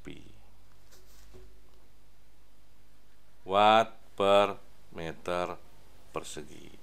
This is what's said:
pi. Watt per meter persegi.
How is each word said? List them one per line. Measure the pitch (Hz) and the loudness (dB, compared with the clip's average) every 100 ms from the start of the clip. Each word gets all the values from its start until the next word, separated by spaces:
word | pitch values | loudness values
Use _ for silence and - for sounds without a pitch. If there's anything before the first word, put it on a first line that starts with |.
pi. | - - - - - - - - - - - - - - - - - - - - - - - - - - - - - - - - - - | -8 -10 -10 -10 -10 -10 -10 -12 -12 -10 -10 -10 -10 -10 -10 -12 -10 -10 -10 -12 -12 -10 -10 -12 -12 -12 -10 -10 -10 -10 -10 -10 -10 -8
Watt | 90 98 107 110 113 - - | 2 8 10 10 6 -2 -10
per | - 98 101 101 - - - - | 4 8 10 8 2 -8 -10 -10
meter | 90 82 78 - 87 87 85 - - - - - | -6 -6 -4 -2 0 0 -4 -8 -12 -12 -12 -8
persegi. | 80 78 78 73 - 80 - | -6 -6 -8 -10 -10 -10 -12